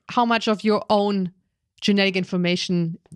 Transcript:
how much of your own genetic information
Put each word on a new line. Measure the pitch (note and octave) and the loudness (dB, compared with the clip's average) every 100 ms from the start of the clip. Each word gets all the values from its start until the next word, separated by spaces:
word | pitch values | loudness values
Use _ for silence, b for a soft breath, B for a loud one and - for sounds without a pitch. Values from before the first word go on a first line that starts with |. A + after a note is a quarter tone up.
| - | -6
how | B3 | -2
much | A#3+ A3+ A3+ | 0 0 0
of | G#3+ | 0
your | G#3+ G#3 - | 0 0 0
own | G#3 G3+ G3 F3+ - _ _ _ _ | 0 2 0 -4 -8 _ _ _ _
genetic | - G3+ G3 F#3 | 0 2 2 0
information | F3+ F3+ F3 F3+ - F3 E3 - _ | -2 0 0 0 0 -2 -2 -6 _